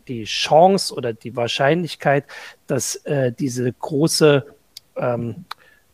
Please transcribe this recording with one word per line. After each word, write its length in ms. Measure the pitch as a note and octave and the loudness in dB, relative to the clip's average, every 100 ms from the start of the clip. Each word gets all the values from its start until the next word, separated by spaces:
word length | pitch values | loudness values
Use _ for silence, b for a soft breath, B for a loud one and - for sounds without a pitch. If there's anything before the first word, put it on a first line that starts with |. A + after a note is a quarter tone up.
| - | -12
die 180 | B2 | -12
Chance 680 | G#2 - - D3+ F3+ G3 - | -8 -6 4 6 6 4 0
oder 200 | - B2 | -6 -6
die 200 | A2 B2+ | -8 -10
Wahrscheinlichkeit, 920 | A#2+ A#2 - C#3 D#3+ E3+ - D#3+ C#3+ - B B B _ | -4 -4 0 2 2 -2 -4 0 0 0 B B B _
dass, 300 | C#3 - - - | -4 -4 -8 -4
äh, 260 | D3 C3 | -2 -2
diese 400 | A#2 C#3 B2 B2 | -2 -6 -2 -4
große, 720 | - - C#3 D#3+ - D#3 C#3+ - - _ - _ - | -4 -6 0 0 4 4 4 0 -16 _ -20 _ -6
ähm, 500 | C#3 A#2+ A#2 A2 - - b b b | -4 -4 -6 -10 -14 -18 b b b